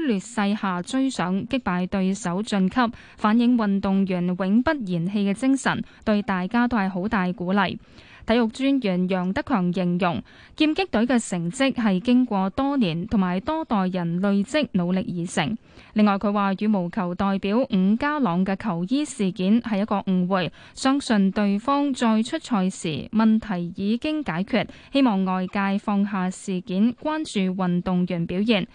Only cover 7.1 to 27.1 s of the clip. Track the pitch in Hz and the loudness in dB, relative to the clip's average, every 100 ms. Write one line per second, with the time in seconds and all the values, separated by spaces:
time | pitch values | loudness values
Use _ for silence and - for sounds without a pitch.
7.1 | 214 180 180 180 202 180 - - - - | 0 0 -2 0 0 0 -4 -14 -20 -20
8.1 | - - 233 226 - 269 277 214 180 185 | -10 0 2 2 0 0 2 0 0 0
9.1 | 190 180 240 - 220 180 175 175 175 185 | 0 -2 -2 -2 0 0 0 0 0 0
10.1 | 120 - - - - 302 311 392 262 247 | -2 -6 -16 -10 0 0 0 0 0 2
11.1 | 247 - 180 170 - 269 - 220 185 247 | 2 0 -4 -4 0 0 0 0 2 4
12.1 | 247 254 196 190 - 277 285 190 165 175 | 4 4 0 -2 0 0 2 0 0 -2
13.1 | 208 180 185 - 320 320 208 185 180 170 | 0 2 0 -2 -4 -2 0 0 -2 -2
14.1 | 175 202 202 196 302 294 185 175 190 - | 0 2 2 0 -2 0 0 0 0 -2
15.1 | 175 175 - 151 220 - - - 220 208 | -4 -4 -2 -2 -4 -10 -20 -8 0 2
16.1 | 196 202 208 196 190 214 208 175 226 180 | 2 0 0 0 0 0 0 0 -2 -4
17.1 | 180 196 196 196 220 262 185 190 226 294 | -2 0 0 0 0 2 2 4 2 0
18.1 | 302 226 170 190 190 220 170 180 269 294 | 0 0 0 0 -2 -2 -4 -2 -2 -2
19.1 | - 190 - 185 233 - 196 214 202 196 | -2 -4 0 2 2 2 -2 0 -2 0
20.1 | 180 180 190 156 - - - 262 277 - | 0 2 0 -2 -6 -20 -4 0 0 2
21.1 | 214 190 202 202 202 277 285 285 254 233 | 2 2 2 0 0 0 0 0 0 2
22.1 | 220 226 320 - 214 185 - 175 143 - | 2 0 -4 -2 0 0 -2 -6 -6 -4
23.1 | 214 220 220 - 180 170 185 202 240 311 | 2 4 4 0 -6 -6 -4 -2 -2 -2
24.1 | 311 262 165 196 220 - - - 277 262 | -4 -4 -4 -2 -2 -2 -8 -4 2 4
25.1 | 190 185 185 185 202 196 202 - 202 202 | 2 0 -2 -2 -2 -2 -2 0 0 0
26.1 | 202 185 - - 185 - 185 233 240 302 | 0 -4 -4 -6 -6 -2 0 0 0 -4